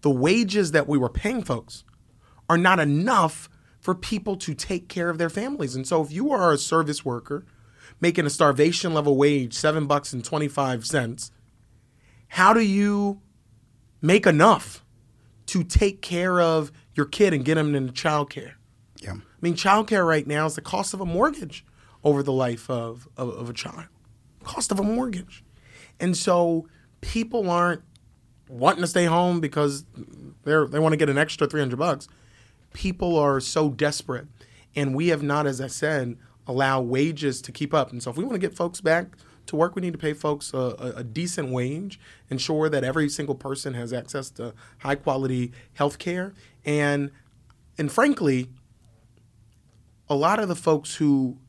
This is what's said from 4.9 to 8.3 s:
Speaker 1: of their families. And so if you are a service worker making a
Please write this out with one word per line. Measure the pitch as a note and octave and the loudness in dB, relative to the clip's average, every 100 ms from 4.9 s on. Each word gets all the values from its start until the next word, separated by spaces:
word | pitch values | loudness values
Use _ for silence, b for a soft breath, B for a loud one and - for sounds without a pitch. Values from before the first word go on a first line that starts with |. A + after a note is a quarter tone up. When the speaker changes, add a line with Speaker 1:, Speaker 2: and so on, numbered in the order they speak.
| - E3+ | -6 -4
Speaker 1:
of | D#3+ | 0
their | E3+ | -2
families. | D#3+ A#3+ C#4+ C#3+ B2+ | -2 -6 -6 -6 -6
And | C3 | -2
so | E3+ | 0
if | D3+ | 0
you | D#3 C#4 | -2 -2
are | C4+ F3+ | 2 4
a | D3 | 2
service | - D#3+ D#3 D3 | 2 0 0 -2
worker | - A#2+ - C#3+ - b b b b b | -4 -8 -6 -10 -10 b b b b b
making | E3+ E3+ | 0 2
a | D3+ | 0